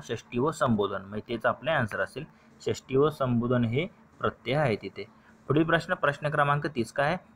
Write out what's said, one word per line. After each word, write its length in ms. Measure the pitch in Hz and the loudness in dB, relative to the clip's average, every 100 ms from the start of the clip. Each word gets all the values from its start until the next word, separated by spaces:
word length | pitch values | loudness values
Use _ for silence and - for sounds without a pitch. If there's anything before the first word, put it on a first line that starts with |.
षष्टी 340 | - 117 - 120 | -4 -10 -6 -2
व 120 | 147 | 0
संबोधन, 520 | 156 139 107 101 98 | 0 2 2 0 -2
म्हणजे 260 | 95 107 - | -8 -10 -6
तेच 180 | 113 120 | -2 0
आपले 240 | 107 131 | 0 0
आन्सर 300 | 156 113 98 | 0 0 -2
असेल. 240 | 95 - 156 - - - - | -4 -4 -12 -16 -20 -10 -4
षष्टी 280 | 107 - 131 | -4 0 2
व 140 | 151 | 2
संबोधन 540 | 151 131 117 120 123 | 2 0 2 2 2
हे 220 | 117 123 180 - - - | 2 0 -4 -8 -20 -4
प्रत्यय 340 | 113 - 113 | -4 -4 -2
आहे 220 | 143 139 101 | 0 2 0
तिथे. 280 | 98 - 101 - - - - | -4 -12 -14 -16 -20 -18 0
पुढील 180 | 139 | 2
प्रश्न, 300 | 160 165 180 | 4 2 0
प्रश्न 360 | 180 143 143 147 | 0 0 0 -2
क्रमांक 360 | 151 143 143 151 | 0 2 2 0
तीस 260 | 120 113 | -4 -4
काय 140 | - 143 | 0 0
आहे? 100 | 180 - | 0 -6